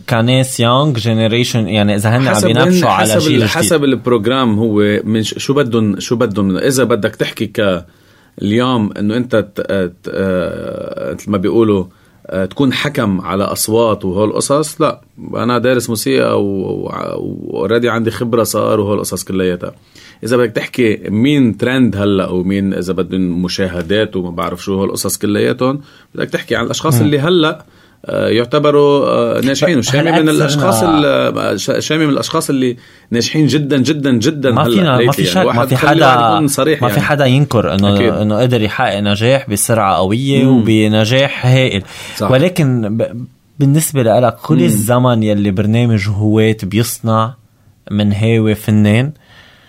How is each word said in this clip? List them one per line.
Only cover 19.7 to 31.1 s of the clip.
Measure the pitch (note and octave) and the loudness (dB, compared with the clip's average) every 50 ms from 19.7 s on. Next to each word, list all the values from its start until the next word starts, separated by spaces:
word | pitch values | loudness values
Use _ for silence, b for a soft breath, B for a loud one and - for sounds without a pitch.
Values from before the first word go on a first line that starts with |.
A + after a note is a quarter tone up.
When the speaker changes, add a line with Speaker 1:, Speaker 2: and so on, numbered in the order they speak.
| - B B B B B B B B B - | -12 B B B B B B B B B -4
Speaker 2:
إذا | A2 B2+ | -2 0
بدك | A#2+ B2 A2 | 0 0 0
تحكي | G#2+ - - - - - B2 A2 G#2 - - - | -2 -4 -8 -4 -2 0 0 0 0 -2 -4 -4
مين | G2 G#2+ A#2+ C#3+ D3 C#3+ C3 A2+ F#2+ | -2 0 2 2 2 2 2 2 0
trend | - A#2+ A#2+ C3 C3+ B2+ G#2+ F#2 | 0 -2 -2 0 2 2 0 0
هلأ | G2 G2+ G#2 G2+ F#2+ F#2 - | 0 0 2 2 0 0 -2
ومين | F2+ F#2 F2+ F#2+ G2 G2 G2 G2 F#2 | -2 -2 -2 -2 -2 -2 -2 -2 -2
إذا | F2 F2+ F2+ F2+ | -4 -4 -4 -4
بدن | F#2 F#2 F2 F#2 F#2 | -4 -4 -4 -2 -2
مشاهدات | F#2 F2+ F2 F2+ F2+ F2 - - F#2+ F2+ F2 F2+ E2+ E2 G2 G#2+ G#2+ G#2+ - | -2 -2 -2 -2 -4 -4 -4 -4 -4 -4 -4 -6 -4 -2 0 0 0 -2 -2
وما | F#2+ F2+ F2 | -6 -6 -6
بعرف | E2+ F2 F2+ E2 F2 F2 - | -6 -6 -6 -6 -6 -8 -6
شو | G2+ F#2+ | -4 -2
هول | F#2+ G2 - | -2 -2 -2
القصص | - - - G2 - - | -4 -4 -6 -6 -6 -4
كلياتهم، | - G#2 G#2 G#2+ A2+ B2 B2 - B2+ C3 C#3 D3 B B B B B B - | -2 -2 0 0 0 0 -2 0 -2 -2 -2 -4 B B B B B B -8
بدك | - - - | -8 -6 -4
تحكي | - D#3+ - - A#2+ | -6 -8 -6 -4 -4
عن | A2+ A#2 | -4 -2
الأشخاص | A#2+ C3+ - - D#3+ C3 | -4 -6 -4 -2 0 0
Speaker 1:
مم. | A#2 - | 2 2
Speaker 2:
اللي | D3 D3 C#3 | 2 0 0
هلأ، | C#3 E3+ F#3 E3+ D#3 D#3+ D#3 - - b b b b b b b - | 0 0 2 2 2 0 -2 -6 -12 b b b b b b b -10
آه، | - - G2+ G2+ G2+ | -6 -4 -2 0 0
يعتبروا، | G#2 A2+ A#2+ A#2+ D3+ D3+ D3 D3 D3 C#3+ C#3+ C#3+ C#3+ C#3+ C3 | 0 0 0 0 0 0 2 2 4 4 4 4 2 2 2
آه، | B2 A#2 A#2 A#2+ A#2 A2+ A2+ | 2 0 0 0 0 0 0
ناجحين. | A#2 C3+ C#3 - - - E3+ | 0 0 0 0 0 0 2
Speaker 1:
ب-، | B2+ | 0
Speaker 2:
وشامي | G#2+ - B2+ C#3+ D#3+ E3 | 0 0 0 0 0 2
Speaker 1:
هلأ | E3 D#3+ | 2 2
Speaker 2:
من | D#3 | 2
Speaker 1:
صرنا | D#3 D3+ D3 | 2 2 0
Speaker 2:
الأشخاص | D3+ C#3 D3 C#3+ C#3 F#3+ G3 F#3 F#3 | 0 0 0 0 0 2 2 2 2
ال-، | E3+ D#3+ D3+ D3 | 2 2 2 2
آه، | C#3 | 2